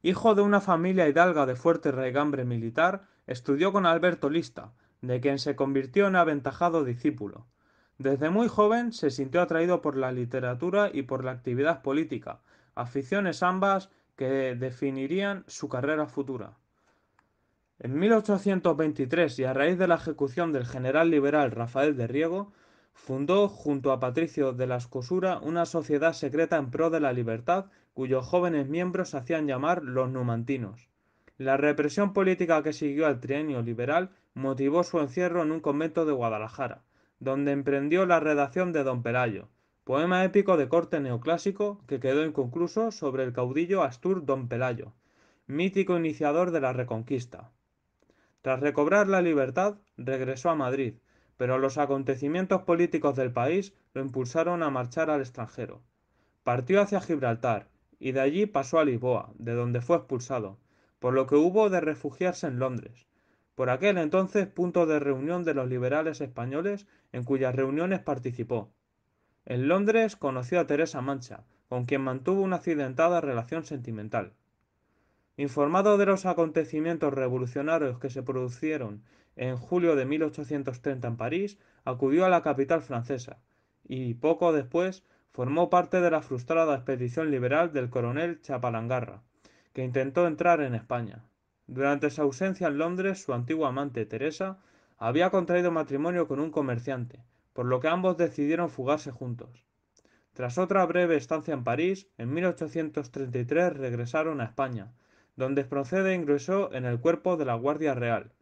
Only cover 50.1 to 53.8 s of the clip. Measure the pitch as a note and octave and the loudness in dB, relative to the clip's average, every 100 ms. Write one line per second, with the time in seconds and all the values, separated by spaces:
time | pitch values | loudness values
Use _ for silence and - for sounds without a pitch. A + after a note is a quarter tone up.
50.1 | C3 C3 C3+ F3 D#3+ C3 C3+ B2+ - _ | -2 -2 -2 0 0 0 -2 -2 -6 _
51.1 | _ _ _ B2 C3 C3+ C3 C#3 C#3 C3+ | _ _ _ 0 2 0 0 0 0 0
52.1 | B2+ C#3+ E3+ F#3 F#3+ F#3 E3+ F3 D#3+ D3 | -2 0 -2 0 0 2 2 4 2 0
53.1 | C3 B2+ B2 B2 F3+ G3 _ | 0 -2 0 0 0 -2 _